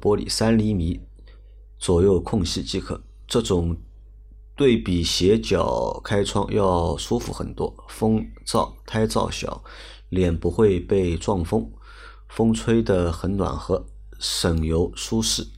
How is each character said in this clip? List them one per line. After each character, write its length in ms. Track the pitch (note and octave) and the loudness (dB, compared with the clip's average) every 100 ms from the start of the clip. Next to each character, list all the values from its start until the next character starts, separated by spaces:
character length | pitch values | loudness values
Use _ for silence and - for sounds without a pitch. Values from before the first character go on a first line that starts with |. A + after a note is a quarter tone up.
玻 160 | - G2+ | 0 0
璃 140 | - | 0
三 260 | - A2+ A2+ | 0 2 4
厘 160 | G#2+ | 2
米 280 | G2 E2+ - - - - - - - - - | 0 0 -4 -8 -20 -20 -20 -20 -20 -20 -6
左 240 | - E2+ | 2 4
右 180 | G2+ F2+ | 6 4
空 240 | E2+ A2 | 2 -2
隙 200 | D#2+ - | 0 -4
即 180 | - F#2+ | -4 -6
可。 220 | - - - - - | -6 -8 -12 -20 -4
这 160 | B2 | -2
种 340 | A2 F2+ E2+ E2 - - - - - - - | 2 0 0 -4 -8 -20 -20 -20 -20 -20 -10
对 220 | - C#3 A2+ | 2 4 4
比 260 | A2+ F2 | 2 0
斜 340 | D#2+ - F2+ A2+ | 0 2 4 4
角 640 | A2+ F2+ D2+ A#1+ A#1+ - | 2 0 2 0 -2 -4
开 180 | - G2+ | -2 0
窗 240 | G2 G#2 G2+ | 0 -2 0
要 440 | G#2+ F#2+ F2 E2+ D2 | 0 2 2 0 -2
舒 220 | - A#2+ | -2 -4
服 140 | G#2+ | -4
很 200 | - B1+ | -8 -8
多， 220 | - - - - | -4 -6 -6 -18
风 360 | - A2 A2 - - - | -2 0 2 -2 -10 -4
噪、 260 | G#2+ - - - | -2 -2 -6 -6
胎 200 | A2 A2 | -2 0
噪 220 | - F2 | 0 -2
小， 360 | - - - - - - - - | -4 -8 -10 -14 -20 -20 -20 -6
脸 260 | F#2 F2 E2 | 0 0 0
不 140 | F2 | -2
会 280 | E2+ A2 F2+ | 4 4 4
被 380 | F2+ G2 F2 E2 | 0 0 2 -2
撞 280 | - G2 | -2 -2
风， 240 | E2 G#2+ - - - - - - - | 0 -2 -4 -12 -20 -20 -20 -20 -8
风 240 | - A2+ | 0 2
吹 300 | A2 - A2+ | 2 2 2
得 280 | A2+ F#2 E2+ | 2 2 0
很 260 | E2+ F#2 G2 | -2 -2 -2
暖 200 | D#2+ D#2 | -2 -4
和， 280 | - F#2 - - - - | -2 -4 -4 -16 -20 -10
省 440 | - - F#2 E2 | -6 -2 0 0
油、 300 | D#2 D#2+ F2 | 2 2 0
舒 280 | - - A2+ | -4 -4 0
适 240 | A2 - - | 0 -2 -6